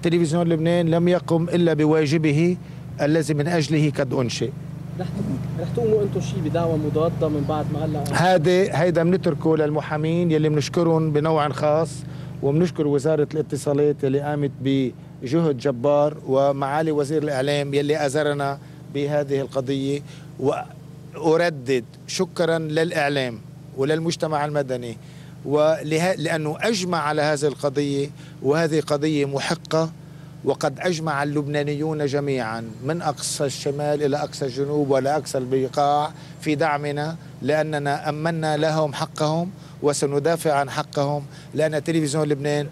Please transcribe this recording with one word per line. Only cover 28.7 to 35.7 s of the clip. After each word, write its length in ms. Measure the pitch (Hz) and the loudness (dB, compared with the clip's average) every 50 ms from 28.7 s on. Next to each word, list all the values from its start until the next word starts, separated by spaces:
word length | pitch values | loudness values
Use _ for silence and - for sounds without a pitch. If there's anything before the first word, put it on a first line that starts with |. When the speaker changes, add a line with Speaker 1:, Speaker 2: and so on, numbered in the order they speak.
| 151 156 | 2 0
Speaker 1:
قضية 460 | 147 - 151 147 143 156 156 143 143 | 2 2 0 0 2 2 2 2 0
محقة، 640 | 139 139 139 127 - 175 160 - - 156 156 160 160 165 - - - - - - - - - - | 0 -2 -4 -2 -2 -4 -4 -4 -2 0 0 0 0 -4 -12 -18 -18 -18 -18 -18 -18 -18 -6 -2
وقد 340 | - 135 - - 151 139 - | -2 -2 0 0 -2 -2 0
أجمع 440 | - 180 185 151 160 160 147 139 143 | -2 -2 -2 -2 -2 -2 -2 0 -2
اللبنانيون 840 | 147 143 151 143 139 147 147 147 147 147 143 151 160 156 151 147 | 0 0 -2 -2 0 -2 -2 -2 -2 -2 -2 -2 -2 -2 -2 -2
جميعًا 680 | 139 127 147 143 143 139 131 120 110 113 117 113 113 110 117 123 | 0 0 0 0 0 0 -2 -2 -2 -4 -6 -8 -10 -12 -8 -4
من 180 | 135 160 175 | -4 -4 -2
أقصى 440 | - 160 139 - - - - - 151 | -2 -2 -4 -4 -6 -8 -4 -2 -2
الشمال 580 | 139 127 - - 147 139 143 147 147 147 147 147 | -2 -2 -4 -4 -4 -4 -2 0 0 0 2 2
إلى 140 | 143 135 147 | 0 0 0
أقصى 280 | 151 - - - 147 | -2 -4 -6 -6 -6
الجنوب 440 | 135 117 131 143 139 147 147 147 135 | -6 -2 -2 -2 0 0 0 2 4
ولا 280 | 139 131 131 139 147 156 | 2 2 2 2 0 0
أقصى 200 | 135 - - 139 | -2 -2 -4 -4
البقاع 760 | 127 123 131 135 131 127 | -2 0 0 0 0 0